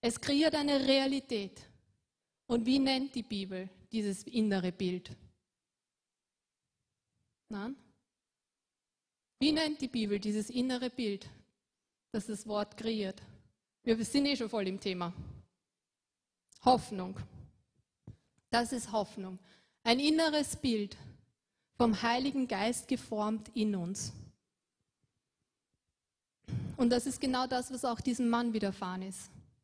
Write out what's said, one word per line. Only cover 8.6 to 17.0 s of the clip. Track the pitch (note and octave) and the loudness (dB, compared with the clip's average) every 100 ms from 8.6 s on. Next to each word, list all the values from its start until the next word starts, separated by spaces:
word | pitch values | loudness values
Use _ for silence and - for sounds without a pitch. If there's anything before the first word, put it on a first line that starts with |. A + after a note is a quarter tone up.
| _ _ _ _ _ _ _ _ | _ _ _ _ _ _ _ _
Wie | C#4 | 2
nennt | D#4 D#4 D4+ | 4 2 0
die | B3+ | -4
Bibel | A#3+ G#3 G3+ | -2 0 0
dieses | G#3 G#3 G#3 | 0 -2 -2
innere | B3 B3+ B3 B3 | 0 0 0 -4
Bild, | B3 A3 G3 - - _ _ _ _ _ _ _ | -2 -2 -2 -8 -20 _ _ _ _ _ _ _
das | A3 G3 | -6 -6
das | G#3 A3 | -10 -4
Wort | G#3 G#3 - | -4 -4 -6
kreiert? | A3+ A3 F#3+ - - - _ _ _ _ | -4 -2 -2 -6 -18 -20 _ _ _ _
Wir | - A3+ A3 | 0 2 4
sind | C#4 C#4+ | 2 4
eh | C#4 | 2
schon | A3 | 0
voll | A3+ F#3+ | -2 -2
im | G3 | -2
Thema. | G3+ F3+ F3 F3+ - - - _ _ _ _ _ _ _ _ _ _ - | -4 -2 -4 -4 -12 -14 -20 _ _ _ _ _ _ _ _ _ _ 0
Hoffnung. | B3+ B3+ - G3+ | 4 4 2 -8